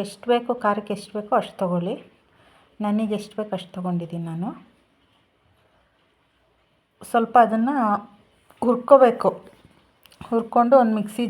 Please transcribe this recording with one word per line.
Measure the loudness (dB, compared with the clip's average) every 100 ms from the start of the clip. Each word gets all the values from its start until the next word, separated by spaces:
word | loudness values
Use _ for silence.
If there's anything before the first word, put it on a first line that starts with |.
| -6
ಎಷ್ಟು | -6 -2
ಬೇಕೋ, | 0 -2 -4
ಖಾರಕ್ಕೆ | -2 -2 -4 -10
ಎಷ್ಟು | -10 -12
ಬೇಕೋ | -4 -2
ಅಷ್ಟು | -2 -6
ತೊಗೊಳ್ಳಿ. | -4 -2 -4 -8 -14 _ _ _ _ _ _ -8
ನನಗೆ | -4 -2 -2 -4
ಎಷ್ಟು | -8 -10
ಬೇಕೋ | -8 -8
ಅಷ್ಟು | -10 -10
ತೊಗೊಂಡಿದ್ದೀನಿ | -6 -4 -6 -10 -8
ನಾನು. | -8 -8 -10 -18 _ _ _ _ _ _ _ _ _ _ _ _ _ _ _ _ _ _ _ _ _ _ _ -4
ಸ್ವಲ್ಪ | -2 2 4 4
ಅದನ್ನು | 2 -2 0 0 -2 -6 -20 _ _ _ _ -2
ಹುರ್ಕೋಬೇಕು. | 0 6 8 8 4 -2 -4 -10 -20 _ _ _ _ _ -20 -6
ಹುರ್ಕೊಂಡು | -4 0 2 6 6
ಒಂದು | 6 0
ಮಿಕ್ಸಿ | -4 -6 0